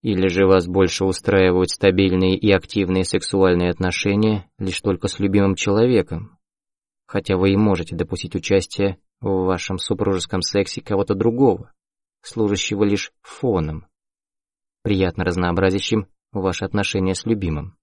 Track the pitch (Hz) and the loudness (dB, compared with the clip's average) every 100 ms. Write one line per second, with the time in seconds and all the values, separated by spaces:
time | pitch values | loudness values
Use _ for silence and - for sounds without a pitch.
0 | 113 92 95 87 95 95 87 92 92 - | -2 0 0 2 4 4 4 0 0 2
1 | 95 90 - 101 92 90 92 - 98 92 | -2 -2 0 2 4 2 0 2 2 4
2 | 95 92 92 95 107 95 - 104 92 92 | 2 2 2 2 2 2 0 -2 0 0
3 | 90 101 - 98 95 90 90 87 92 - | 0 -4 -2 2 4 4 0 0 -2 -2
4 | 101 101 110 104 - _ 95 - 104 92 | 0 2 2 0 -6 _ -6 -4 -2 -2
5 | 101 - 98 101 98 92 - 101 123 117 | -4 -2 0 2 2 0 0 2 4 2
6 | 87 123 110 _ _ _ _ _ _ _ | 0 -8 -12 _ _ _ _ _ _ _
7 | _ 101 - 92 98 101 107 90 82 85 | _ -6 -2 0 2 4 2 0 -4 -6
8 | 87 87 87 90 - 98 - - 98 90 | -6 -6 -6 -8 0 0 0 -4 -4 -4
9 | _ _ 104 95 92 90 - 92 - 95 | _ _ -4 -2 0 -2 -4 -8 -4 -2
10 | 101 95 - 95 - 104 95 - - 101 | 0 -2 -2 -4 -2 -2 -2 -6 -4 -2
11 | 101 98 110 117 135 92 - _ _ _ | 0 0 0 2 2 2 -6 _ _ _
12 | _ _ - 113 107 101 - 101 104 101 | _ _ -14 -2 0 0 -4 0 0 0
13 | - _ - - 127 95 78 78 - _ | -4 _ -20 -6 -2 0 -2 -6 -14 _
14 | _ _ _ _ _ _ _ _ 107 98 | _ _ _ _ _ _ _ _ -2 0
15 | 92 85 90 87 87 87 95 95 - 113 | 0 0 -2 0 0 2 2 0 -2 -2
16 | 104 _ _ 104 92 90 95 104 98 101 | -4 _ _ -4 -4 -4 -4 -4 -2 -2
17 | 92 92 113 110 90 76 92 _ | -2 -2 -4 -2 -2 -4 -8 _